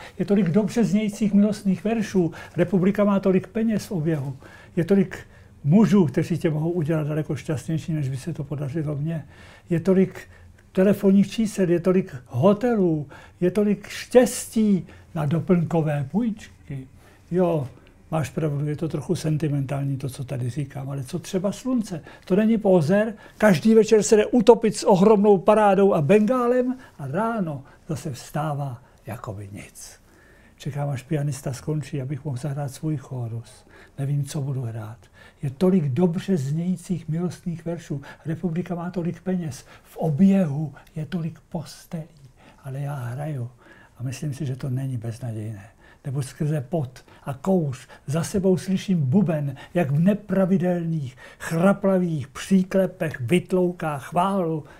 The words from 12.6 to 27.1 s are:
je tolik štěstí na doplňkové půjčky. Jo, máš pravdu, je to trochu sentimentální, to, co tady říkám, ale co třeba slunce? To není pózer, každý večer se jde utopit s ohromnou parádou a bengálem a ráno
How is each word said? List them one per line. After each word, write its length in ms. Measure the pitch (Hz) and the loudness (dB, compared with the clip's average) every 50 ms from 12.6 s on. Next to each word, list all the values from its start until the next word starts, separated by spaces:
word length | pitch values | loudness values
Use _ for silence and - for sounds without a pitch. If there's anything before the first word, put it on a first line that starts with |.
| 254 247 233 208 185 170 160 151 139 - - - - - - - | 2 0 0 2 2 2 0 -2 -4 -8 -14 -20 -20 -16 -6 -2
je 100 | 175 180 | -2 0
tolik 380 | 180 214 208 208 202 208 - - | 0 2 0 0 0 -2 -4 -12
štěstí 1000 | - - - - - 247 247 226 - - - - - 226 220 208 196 170 - - - - - - - | -14 -14 -4 4 4 4 4 4 0 -6 -8 -4 0 0 2 4 2 2 0 -4 -16 -20 -18 -10 -6
na 120 | 165 151 | -4 -2
doplňkové 840 | 139 165 160 - - 185 175 156 - 170 165 147 156 147 143 135 - | -2 -2 0 2 2 2 2 2 0 0 0 0 0 -2 -2 -4 -2
půjčky. 800 | - 214 247 226 196 - - - - - - - 139 131 131 - - - - - - _ _ - | -2 -2 -2 -2 -4 -6 -12 -20 -20 -20 -16 -14 -12 -12 -12 -16 -20 -20 -20 -20 -20 _ _ -4
Jo, 380 | 170 185 180 170 165 151 127 - - - - - - _ - - | 0 0 2 2 0 -2 -4 -6 -10 -18 -20 -20 -20 _ -12 -6
máš 200 | 160 160 - - | -4 -4 -4 -4
pravdu, 360 | - 160 160 151 143 139 147 | -4 -4 -4 -2 -2 -2 -4
je 100 | 147 151 | -4 -4
to 120 | - 165 151 | -4 -6 -6
trochu 260 | - 147 - - 170 | -6 -6 -4 -4 -4
sentimentální, 840 | - - 156 156 147 160 147 143 143 135 127 143 139 139 139 139 | -4 -2 -2 -2 0 -2 -2 -2 -2 -2 -4 -4 -4 -4 -4 -4
to, 120 | 127 - 131 | -6 -6 -8
co 160 | - - 127 | -8 -10 -10
tady 260 | - 139 123 127 120 | -8 -6 -6 -6 -6
říkám, 400 | - 156 139 139 - 135 131 135 | -6 -6 -8 -8 -10 -12 -10 -8
ale 140 | 139 139 123 | -8 -10 -10
co 140 | - - 165 | -8 -10 -10
třeba 340 | 170 - - 185 185 202 | -8 -6 -6 -4 -2 -4
slunce? 500 | 196 - - 254 262 240 - - 170 151 - - - - - | -6 -6 -4 -2 -2 -2 -2 -4 -8 -10 -12 -14 -20 -12 -4
To 120 | - 185 | 0 2
není 220 | 196 220 220 226 208 | 2 4 2 2 2
pózer, 560 | - 196 185 175 143 147 196 208 214 233 208 - - - - - | 4 4 4 4 4 4 2 2 2 0 -4 -10 -16 -14 -4 2
každý 360 | 214 214 180 135 - 220 226 | 4 4 6 6 6 6 6
večer 280 | 226 208 220 226 208 | 6 6 6 6 4
se 140 | 190 - 226 | 6 6 4
jde 100 | 208 214 | 4 4
utopit 500 | - 208 247 202 247 226 226 - 214 214 | 4 2 4 8 8 8 8 8 0 0
s 100 | - 330 | 2 4
ohromnou 520 | 247 202 165 202 220 220 196 208 214 202 185 | 4 6 6 8 6 6 6 6 6 6 6
parádou 560 | - 214 208 214 214 202 190 196 196 196 202 | 6 4 4 6 6 6 6 6 6 4 4
a 80 | 170 | 4
bengálem 720 | 143 135 202 214 208 214 254 254 240 240 254 254 247 254 254 - - - - - | 4 4 4 4 4 4 2 0 2 2 2 2 0 -2 -4 -6 -10 -20 -18 -14
a 80 | 143 | -10
ráno 580 | 131 | -6